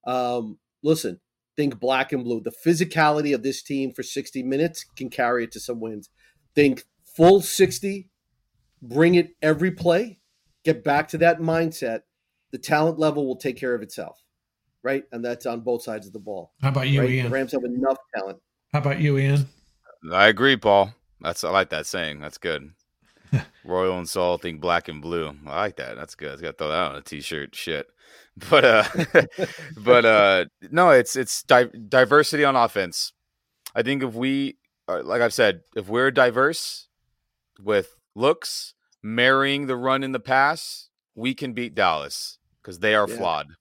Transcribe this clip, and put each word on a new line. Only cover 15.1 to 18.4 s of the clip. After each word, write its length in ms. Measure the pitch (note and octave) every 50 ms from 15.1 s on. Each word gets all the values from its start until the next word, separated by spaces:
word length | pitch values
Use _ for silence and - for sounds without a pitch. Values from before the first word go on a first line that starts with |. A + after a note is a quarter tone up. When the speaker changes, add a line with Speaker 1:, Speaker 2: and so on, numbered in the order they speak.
| -
Speaker 1:
And 100 | A#2 A#2
that's 200 | A#2+ A#2+ A#2+ -
on 160 | B2+ A#2 A#2+
both 200 | A2+ B2 A#2+ A#2 -
sides 220 | - A2 G#2+ G2
of 60 | G2+ F#2
the 60 | A2
ball. 320 | F#2+ G#2+ G2+ F#2 E2 _ _ _
Speaker 2:
How 80 | C3 C3+
about 200 | C3+ C3+ C3 C#3
you, 100 | C#3 C#3
Speaker 1:
Right? 80 | B2+ B2+
Speaker 2:
Ian? 160 | B2+ C3 B2
Speaker 1:
The 40 | A#2
Rams 200 | B2+ C3+ C3+ - -
have 100 | C3+ A#2+
enough 340 | A#2+ B2 B2+ C3 - C3+ - - _ -
talent. 260 | A2 F#2+ G2 - _